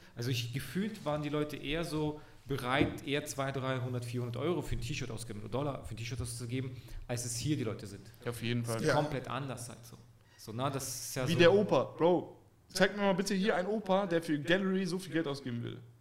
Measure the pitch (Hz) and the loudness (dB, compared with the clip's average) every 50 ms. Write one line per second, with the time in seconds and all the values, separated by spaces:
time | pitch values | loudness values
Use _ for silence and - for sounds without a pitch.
0 | - - - - 120 120 117 117 117 - - 139 - - - 180 202 220 214 - | -18 -16 -8 -4 -2 -2 0 0 -2 -4 -4 -6 -6 -4 -2 -2 -2 -2 -4 -4
1 | - 151 147 151 147 147 147 151 151 147 143 135 - 135 147 165 160 147 147 156 | -4 -2 -2 -2 -2 0 0 0 0 -2 -4 -6 -4 -2 -2 -2 -2 -2 -2 0
2 | 151 151 151 147 - - - - - - 139 127 120 123 131 143 165 - - - | 0 0 -2 -4 -10 -18 -20 -16 -6 -4 -4 -2 0 2 4 4 4 2 2 -4
3 | - 139 135 147 147 147 - - 139 135 135 139 127 131 131 127 120 127 123 123 | -4 -2 -2 -2 -2 -2 -4 -2 -2 -2 -2 -2 -2 0 0 0 -2 -2 -4 -4
4 | 120 117 120 123 120 120 120 127 139 165 180 156 127 - 123 107 113 - 151 - | -4 -4 -4 -4 -4 -4 -4 -2 -2 0 0 0 0 -2 -2 -2 -2 -4 -4 -4
5 | 131 117 113 107 - - 107 104 104 110 104 127 147 147 131 - - - 113 107 | -4 -6 -6 -8 -8 -8 -8 -8 -8 -4 -2 -2 -2 -2 -4 -4 -6 -8 -8 -8
6 | 117 - 117 120 123 117 - - 123 117 123 131 131 131 - - - - - - | -6 -6 -4 -4 -4 -6 -6 -6 -6 -4 -2 -2 -4 -4 -6 -10 -12 -12 -12 -10
7 | - - 123 120 117 117 - - - 147 156 123 120 110 98 - 107 98 101 98 | -6 -6 -4 -4 -4 -4 -4 -2 0 0 0 0 0 -2 -4 -6 -8 -12 -12 -14
8 | - - - - - 120 117 - - 117 120 120 117 117 113 113 - 156 139 147 | -16 -18 -18 -10 -8 -8 -6 -4 -2 0 0 0 0 0 -2 0 2 4 4 4
9 | 151 151 147 127 - - - 131 139 135 120 117 120 - 113 - - - - - | 2 0 -2 -4 -6 -4 -6 -6 -6 -6 -8 -8 -10 -12 -12 -14 -16 -18 -20 -20
10 | - - - - - - - - - - 107 117 131 143 135 135 - - - - | -20 -20 -20 -20 -20 -20 -20 -18 -14 -10 -6 -2 -2 -2 -2 -2 -4 -4 -8 -8
11 | - - - 135 127 123 170 - 175 - 196 202 208 - 170 139 117 - - - | -8 -6 -4 -2 0 2 6 8 10 10 10 8 6 6 4 4 4 2 0 2
12 | 156 175 180 156 - - - - - - _ - - - - - 185 208 202 208 | 4 6 6 4 2 -2 -12 -20 -20 -20 _ -20 -18 -6 2 4 4 4 4 2
13 | 202 196 190 170 202 - 208 190 190 220 - 175 180 196 214 226 208 - 185 190 | 4 4 4 4 2 2 2 2 4 4 2 2 2 0 0 -2 2 2 2 4
14 | 208 185 170 165 165 - 151 143 139 147 175 196 196 190 190 190 196 170 165 190 | 4 4 2 0 2 2 0 0 4 4 4 4 4 4 2 2 2 0 -2 -4
15 | 180 - 139 160 160 143 143 135 - 127 120 120 117 113 - - - - - - | -4 -2 0 0 0 0 -2 -4 -4 -4 -4 -4 -4 -6 -8 -10 -14 -18 -20 -20